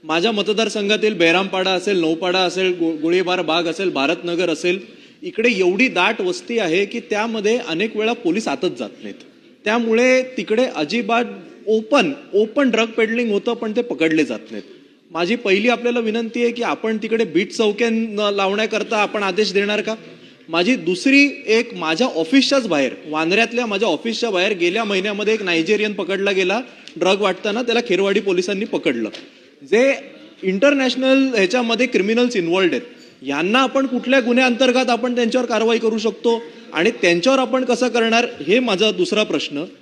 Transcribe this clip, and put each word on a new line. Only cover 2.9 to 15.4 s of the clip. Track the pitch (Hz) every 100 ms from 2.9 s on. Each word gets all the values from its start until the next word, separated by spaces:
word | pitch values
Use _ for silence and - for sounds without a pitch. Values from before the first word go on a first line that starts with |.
| 156
गोळीबार | 160 180 180 185
बाग | 156 165
असेल, | 170 160 190
भारतनगर | 147 139 170 175 170 175
असेल, | 156 180 190 - - - -
इकडे | 185 190 233
एवढी | 196 180 190 254
दाट | 180 185 220
वस्ती | 185 180 - 233
आहे | 185 170
की | 202 240
त्यामध्ये | 220 208 226 220 202 240 -
अनेक | 160 214 208
वेळा | 214
पोलीस | 240 175 180 220
आतच | 139 180 143
जात | 107 -
नाहीत. | 104 92 - - - _
त्यामुळे | 208 226 226 226 254 254
तिकडे | 254 - 180 220
अजिबात | 254 - 151 233 208 233 226 196 170 - 196
ओपन, | 220 220 285 180 139 -
ओपन | 196 220 285 269
ड्रग | 214 226
पेडलिंग | 220 220 226 233
होतं, | 202 240
पण | 233 220 214
ते |
पकडले | 240 139 160 160
जात | 143 110 -
नाहीत. | 107 - - - _ _
माझी | 165 175
पहिली | 233